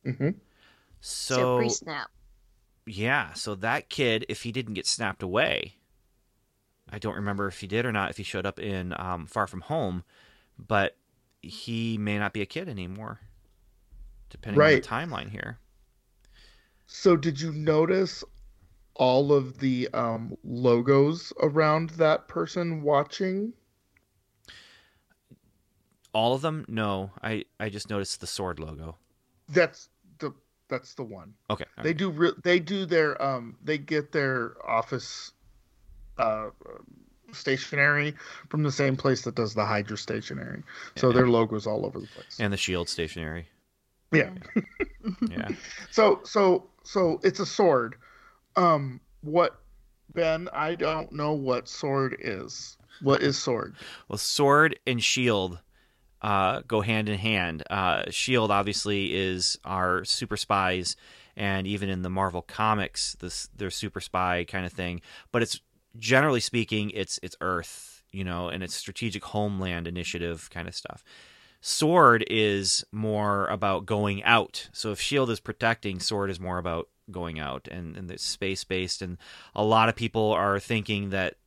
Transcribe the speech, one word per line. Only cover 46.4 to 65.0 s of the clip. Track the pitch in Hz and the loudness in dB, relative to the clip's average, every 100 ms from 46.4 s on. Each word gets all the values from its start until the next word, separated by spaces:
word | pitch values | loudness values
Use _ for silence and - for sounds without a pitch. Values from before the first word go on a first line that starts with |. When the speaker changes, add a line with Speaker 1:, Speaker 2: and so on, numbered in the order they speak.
| 196 180 - _ | 4 4 0 _
Speaker 1:
so | - 202 175 156 | -4 2 2 4
it's | 190 - | 2 2
a | 180 | -4
sword. | - 190 131 117 - - - - _ _ - | 4 6 6 2 -8 -20 -20 -20 _ _ 4
Um, | 175 151 139 127 _ _ | 6 4 0 -8 _ _
what, | 147 165 170 - - - _ _ _ | 0 4 4 0 -20 -20 _ _ _
Ben, | 170 165 160 175 | -2 0 0 -4
I | - 156 170 | -4 -4 -2
don't | 147 156 156 | -2 -2 -6
know | 151 147 | -4 0
what | 151 131 123 110 | 0 0 -2 -2
sword | - 147 139 135 - | -6 0 0 0 -2
is. | - 95 - - - - _ - | -6 -6 -8 -12 -14 -18 _ -2
What | 139 139 | 2 4
is | 143 135 | 4 0
sword? | - 117 90 - - - - | -2 -2 -4 -12 -18 -18 -10
Speaker 2:
Well, | 107 | -6
sword | - - 143 147 160 - - | -2 4 6 8 6 2 -2
and | 123 | 0
shield, | - 135 123 104 92 87 _ _ _ _ _ _ | 0 2 2 2 0 -6 _ _ _ _ _ _
uh, | 107 98 95 131 120 | 0 2 2 0 0
go | 113 | 0
hand | 101 110 107 | 2 0 0
in | 101 | -2
hand. | 110 104 87 78 - | 0 0 -2 -6 -4
Uh, | 101 92 58 - | 0 2 0 -2
shield | - - 123 110 | -4 2 2 4
obviously | 101 101 101 104 101 98 92 | 4 2 -2 0 0 0 0
is | 95 92 90 - | 0 0 -2 -2
our | - 95 92 90 | -4 0 2 0
super | 90 - 117 104 | 0 -4 -4 -6
spies, | - 101 92 92 87 - - - - - | 0 2 2 0 -2 -8 -14 -20 -18 -6
and | 101 95 95 | -2 -2 -2
even | 101 98 | -2 -2
in | 92 | -2
the | 90 | -2
Marvel | 92 95 87 | 0 0 -2
comics, | - - 110 104 90 - - - | -8 -2 2 2 -2 -4 -6 -6
this, | 90 - - - | -10 -10 -12 -8
their | 98 | -6
super | - 104 92 | -6 -6 -8
spy | - 92 90 90 87 | -4 0 0 0 -2
kind | 95 90 | -6 -6
of | |
thing. | - 87 87 | -6 -6 -6